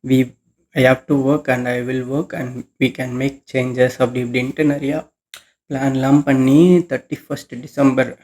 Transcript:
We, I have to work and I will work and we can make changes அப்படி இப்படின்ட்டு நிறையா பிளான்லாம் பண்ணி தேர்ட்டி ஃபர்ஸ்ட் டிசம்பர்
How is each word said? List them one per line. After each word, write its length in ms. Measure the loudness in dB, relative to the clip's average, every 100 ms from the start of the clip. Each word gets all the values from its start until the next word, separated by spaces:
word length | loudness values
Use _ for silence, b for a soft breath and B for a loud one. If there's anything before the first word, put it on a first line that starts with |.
We, 140 | 2 0 0 _ _ _ _ 2
I 80 |
have 220 | 2 2 0
to 100 | 0
work 320 | 2 0 0
and 200 | -2 -2
I 140 | -4
will 220 | -4 -6 -4
work 260 | -6 -6
and 320 | -8 -8 -10 -16 _
we 80 | -4
can 240 | -2 -8 -4
make 260 | -4 -6 -6
changes 380 | -4 -4 0 0
அப்படி 320 | 2 -2 -2
இப்படின்ட்டு 400 | -4 -4 -4 -2
நிறையா 340 | 0 0 -4 -6 -8 _ _ B B _ _
பிளான்லாம் 520 | -4 -2 0 4 4
பண்ணி 640 | 4 2 4 6 6 6 2
தேர்ட்டி 380 | -6 _ -12 _
ஃபர்ஸ்ட் 320 | -10 -10 -16
டிசம்பர் 520 | -12 0 0 0 -4 -6